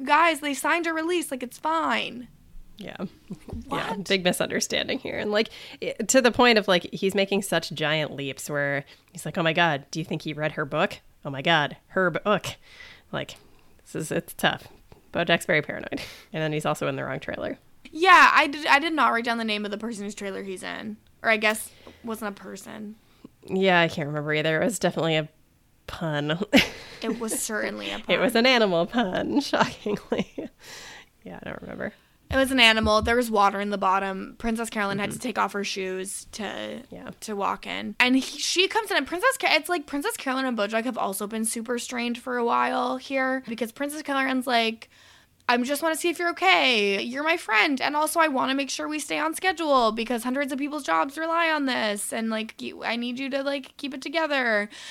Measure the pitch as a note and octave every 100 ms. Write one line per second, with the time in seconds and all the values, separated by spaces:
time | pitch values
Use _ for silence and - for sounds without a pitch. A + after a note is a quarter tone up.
0 | C4+ D4 E4+ D4 D4 C4+ D4+ E4 E4+ D#4+
1 | D#4+ F4 - B3+ B3 - D#4 D#4+ D4 A3
2 | - A3+ A#3+ - - - - - - -
3 | - - - G3 - - - - - -
4 | F3+ G3 F3+ F3 - - - - - -
5 | - - G#3+ G#3 A3+ - - - F3+ -
6 | G#3+ C4 B3 - B3 A3 G3+ F3 - F#3+
7 | G3 G3 G3 G3 G#3 E3 - D3 D3+ D#3
8 | D3+ C3+ C#3 B2+ - D3 C#3+ C#3 C#3+ -
9 | _ - E3 E3+ E3 D#3+ F3 C#3+ C#3+ E3
10 | D#3+ - D#3+ D3 D3+ D3 C#3+ D3+ F#3+ -
11 | - _ D3 C3+ F3 E3 C#3+ - _ -
12 | F3+ D3+ G#3 G3 - - - - - -
13 | _ - - - - - - _ - -
14 | E3 E3 - - E3 - - - _ -
15 | _ - E3+ A3+ - D#3 - - - -
16 | - - - E3+ D#3 D3+ D#3 D3+ C#3+ C3+
17 | C3+ C3 - - - - _ - - D#4
18 | F#4 E4+ C#4+ C4+ D4+ D4 D4+ C#4 E4 D#4
19 | A#3+ A#3 A#3+ A#3 A3 G#3 G#3 G#3 A3 G#3
20 | G3+ G#3 G3+ F#3+ G3 F#3+ F#3+ F3 A3 G#3+
21 | _ _ A3+ G#3+ G#3+ A3 - - - -
22 | A#3 A3 G#3 G3 F#3+ F#3+ - G#3+ G#3 G#3+
23 | _ _ - _ - F#3+ F#3+ F3 E3 -
24 | C#3+ D3+ D3 D3+ D#3 D#3+ F3+ G3 F3 E3
25 | D#3+ D#3+ D#3 _ _ _ _ _ - -
26 | D#3+ D3 D3 E3 G#3 C#4 - - - -
27 | A#3 A3 A3 - - G#3+ A3 G#3+ G3+ G3+
28 | - E3+ F#3 A3+ B3 B3 G#3+ E3+ F3+ A#3+
29 | G3 F3+ - - C#4 - - - G#3 G#3
30 | - G#3 - - - - - - - -
31 | - _ F#3+ F3+ - - - - G#3 -
32 | _ _ - C4+ C4 C4 A3+ A3 A3 G#3+
33 | A3 A#3 A#3 G#3+ G3+ G3 G#3 G3+ F#3+ F#3+
34 | G3 F#3+ G3+ - A#3 A3+ A3+ A3 G3+ G3
35 | G3+ - B3 G#3 G3 G3+ G3 G3 F#3+ F#3
36 | F#3+ - - - G3 - G#2+ A3 - F3
37 | B3+ - - G3+ F#3+ G3 G#3 F#3 G#3+ G#3
38 | B3 C4 C4 D4 - E4+ F#4+ G#4+ A4 F4
39 | C4 F4 A#4+ - E4+ D#4 D4+ F4+ C#4+ C#4+
40 | G#4 - C#4 C4 C4 A3+ G3+ A3+ A#3 A#3+
41 | - F#3+ G#3 A3 A3 A#3 A3+ A#3+ - B3
42 | A#3+ A#3+ B3+ B3 A#3 B3 B3 B3+ B3 B3+
43 | - C4+ C4 C4 B3+ A#3 A3+ - C#4+ D4+
44 | C#4+ C4+ C4 C4 B3+ A#3+ A3+ A3+ - _
45 | - - _ _ - A#3+ B3 C#4+ D#4+ D#4+
46 | F4 E4+ F4 - F#4 F4 C4+ A#3 G3+ G3
47 | A#3 C4 D#4 E4+ - G#4+ F#4 C4+ - D4
48 | D#4 E4+ D#4+ C4 C4 C4+ C4+ - D4+ D4+
49 | C#4+ D#4 D#4 D#4+ F#4 E4+ D#4+ C4+ A3+ A3+
50 | A3+ A#3+ A#3+ C4 C#4+ C#4 C#4+ D4+ C#4 D#4+
51 | D4+ D#4+ D#4+ E4 E4 D#4 C4+ B3 A3 G#3
52 | - A#3 A3+ A3 A3 - B3 - - A#3
53 | A#3+ B3 C4+ C#4 C#4 C#4 C4+ - C#4+ C#4
54 | D4+ D#4+ D#4 C#4+ A#3+ G#3+ G#3 - -